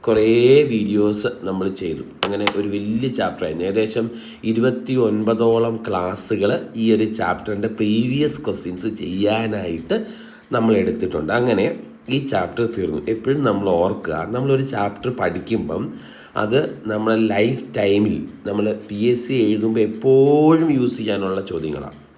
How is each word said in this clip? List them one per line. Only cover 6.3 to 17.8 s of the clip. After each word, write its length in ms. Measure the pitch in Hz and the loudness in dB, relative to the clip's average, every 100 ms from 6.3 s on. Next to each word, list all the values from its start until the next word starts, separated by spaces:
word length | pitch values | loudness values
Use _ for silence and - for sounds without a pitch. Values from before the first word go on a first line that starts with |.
| 104 101 - - 113 | 0 0 0 -4 -2
ഈ 40 | 113 107 | 2 4
ഒരു 120 | 107 - | 2 -2
ചാപ്റ്ററിൻ്റെ 500 | 90 90 - 101 110 - | -2 -2 -4 -4 -4 -2
പ്രീവിയസ് 640 | 107 107 123 135 147 139 - | 0 2 0 0 0 -2 -6
ക്വസ്റ്റ്യൻസ് 440 | 92 90 90 110 - | -6 -8 -6 -8 -6
ചെയ്യാനായിട്ട് 960 | 90 92 101 110 113 107 90 82 - 220 220 - - - - 123 | -6 0 0 0 -2 -4 -4 -6 -2 -4 -4 -14 -18 -20 -4 0
നമ്മൾ 180 | 113 104 | 4 4
എടുത്തിട്ടുണ്ട്. 500 | 92 - 92 82 - 113 | 2 -2 -2 -4 -2 0
അങ്ങനെ 260 | 123 98 104 - - - - 131 | 2 2 0 -2 -12 -18 -4 -4
ഈ 40 | - | 0
ചാപ്റ്റർ 320 | 101 90 - 117 - | -2 -2 -2 -2 -2
തീർന്നു. 260 | 90 76 73 | -4 -4 -4
എപ്പോഴും 280 | 110 131 143 131 | -4 -2 0 2
നമ്മൾ 200 | 98 98 85 | 0 2 2
ഓർക്കുക, 360 | 92 107 - 78 85 120 | 2 -2 -4 -6 -4 -2
നമ്മളൊരു 320 | 139 135 135 107 | 0 0 0 -2
ചാപ്റ്റർ 360 | 101 - 123 - | -4 -4 -6 -2
പഠിക്കുമ്പം 640 | 92 - - 110 - 82 147 - - - - - | -2 -4 -4 -4 -2 -6 -6 -10 -18 -20 -8 -4
അത് 180 | 107 131 151 - 107 | 0 0 0 -6 -4
നമ്മുടെ 260 | 107 110 113 110 | -2 0 2 2
ലൈഫ് 300 | 101 113 131 - | 2 2 0 -6
ടൈമിൽ 360 | - | -2